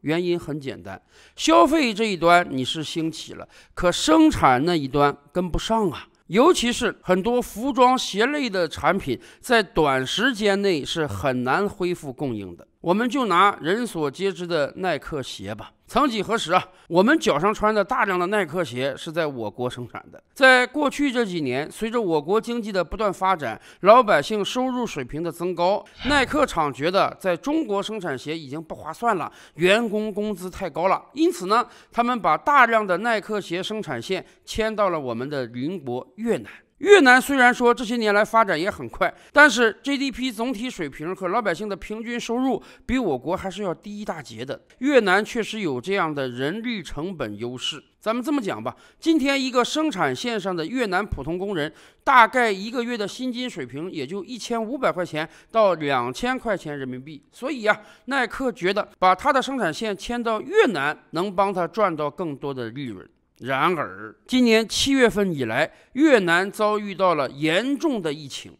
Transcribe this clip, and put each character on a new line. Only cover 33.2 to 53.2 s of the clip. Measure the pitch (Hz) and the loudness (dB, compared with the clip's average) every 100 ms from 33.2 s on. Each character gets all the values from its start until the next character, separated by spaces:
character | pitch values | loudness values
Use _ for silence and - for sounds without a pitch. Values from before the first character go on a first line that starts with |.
| 185 208 | -2 -6
鞋 | - 170 | -4 -6
生 | 180 214 | -6 -8
产 | 196 131 | -6 -8
线 | - 185 - _ | -6 -6 -8 _
迁 | - - 220 | -10 -4 -4
到 | 214 202 | 0 0
了 | 165 | 0
我 | 131 | -4
们 | 117 131 | -6 -4
的 | 143 120 | -6 -6
邻 | 120 139 190 | -6 -6 -6
国 | 135 123 - - | -6 -8 -8 -8
越 | 233 180 | -2 -2
南。 | 104 - _ _ | -4 -20 _ _
越 | 349 403 | 8 8
南 | 262 254 | 10 6
虽 | - 277 | 4 2
然 | 247 | 4
说 | 247 240 | 4 2
这 | 240 | 2
些 | 226 240 | -2 -2
年 | 214 | 2
来 | 208 | 2
发 | 214 226 | 2 2
展 | 214 160 | 2 0
也 | 185 | -2
很 | 196 120 | -6 -12
快， | - 180 - - | -4 -4 -4 0
但 | - 294 | 6 6
是 | 220 226 - | 6 2 0
G | - 277 | -4 -2
D | 277 | -2
P | 226 254 | -4 -6
总 | 208 233 | -4 -4
体 | 247 254 | -4 -8
水 | - 151 | -8 -10
平 | - 156 | -8 -10
和 | 185 185 | -6 -2
老 | 214 | -2
百 | 208 | -2
姓 | 165 214 | -4 -6
的 | |
平 | 196 - 214 | -8 -10 -10
均 | 226 240 | -8 -8
收 | - 233 | -4 -2
入 | 262 226 - - - | 0 -2 -6 -20 -4
比 | 254 | -2
我 | 220 131 | 0 -2
国 | 139 185 | -2 -6
还 | 196 | -6
是 | 185 | -6
要 | 202 | -6
低 | 160 - 208 | -6 -10 -12
一 | |
大 | 208 170 | -10 -10
截 | 120 110 | -12 -14
的。 | 131 127 _ _ | -10 -12 _ _
越 | 254 277 | 4 4
南 | 202 190 | 6 4
确 | 208 240 | 2 -4
实 | 208 220 | -6 -4
有 | 185 127 | -4 -4
这 | 139 | -2
样 | 196 165 | -2 0
的 | 147 131 | -2 -4
人 | 120 139 202 | -4 -4 -4
力 | 233 220 | -6 -8
成 | 143 - 170 175 | -8 -8 -8 -6
本 | 117 104 | -8 -6
优 | 120 127 | -8 -6
势。 | - 151 _ _ | -8 -10 _ _
咱 | - | -4
们 | 233 | -4
这 | 254 | -2
么 | 285 | -2
讲 | 196 110 | -2 -6
吧， | 117 - - _ | -8 -10 -20 _
今 | 311 320 | 0 2
天 | 269 277 | 2 0
一 | 262 | 0
个 | 247 | 0
生 | 240 302 311 | 0 0 -2
产 | 190 151 | 0 -2
线 | 127 240 226 | -2 -4 -4
上 | 185 | -4
的 | 180 | -6
越 | 160 247 233 | -4 -4 -2
南 | 180 | -2
普 | 208 - | -2 -6
通 | 135 175 | -6 -6
工 | 196 190 | -4 -4
人， | 147 - - _ | -4 -8 -20 _
大 | - 262 220 | 2 4 4
概 | 254 233 | 2 0
一 | 196 208 | -2 -6
个 | 254 | -6
月 | 233 240 | -6 -6
的 | 202 | -6
薪 | - | -8